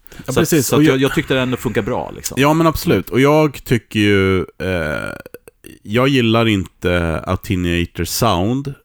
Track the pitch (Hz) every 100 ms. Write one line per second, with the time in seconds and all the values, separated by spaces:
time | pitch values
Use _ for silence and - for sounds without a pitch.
0 | _ - - 131 160 165 123 127 151 135
1 | 135 - 139 135 127 123 123 104 104 107
2 | 53 50 - - 143 160 165 - 175 107
3 | - 120 143 151 156 - - 120 - 110
4 | 104 98 95 95 80 - 90 92 76 58
5 | 50 - - - - _ - - - 110
6 | 131 139 113 113 113 101 90 _ 90 87
7 | 82 78 - 92 - 92 87 85 87 -
8 | 85 - 117 87 98 131 139 139